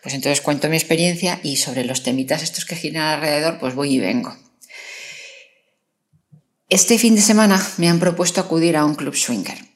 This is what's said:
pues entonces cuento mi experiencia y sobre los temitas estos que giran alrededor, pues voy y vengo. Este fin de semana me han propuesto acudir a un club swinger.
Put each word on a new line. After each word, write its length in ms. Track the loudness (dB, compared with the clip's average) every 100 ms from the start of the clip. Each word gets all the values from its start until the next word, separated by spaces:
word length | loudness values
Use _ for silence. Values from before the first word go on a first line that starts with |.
pues 100 | -8
entonces 280 | -4 -2 0
cuento 260 | 0 -2 0
mi 80 | -2
experiencia 640 | 0 0 0 0 -4 -4
y 120 | -4 -4
sobre 300 | -4 -4 -4
los 180 | -4
temitas 400 | -2 -4 -2 -4
estos 220 | -4 -8 -8
que 100 | -8
giran 280 | -6 -4
alrededor, 560 | -2 -2 -2 0 -2 -2
pues 140 | -6
voy 220 | -4 0 0
y 40 |
vengo. 360 | 0 -2 -4 -14 _ _ -20 -20 -18 -18 -18 -18 -20 -20 -20 _ _ _ _ _ _ _ _ -20 _ _ _
Este 300 | 0 4 4
fin 180 | 6 6
de 60 |
semana 440 | 6 6 6 4 0 0
me 100 | 2
han 120 | 4
propuesto 420 | 2 2 0 0
acudir 340 | 0 2 2 4
a 80 |
un 120 | 2 0
club 200 | -4 -4
swinger. 440 | -2 -4 -6 -12 -18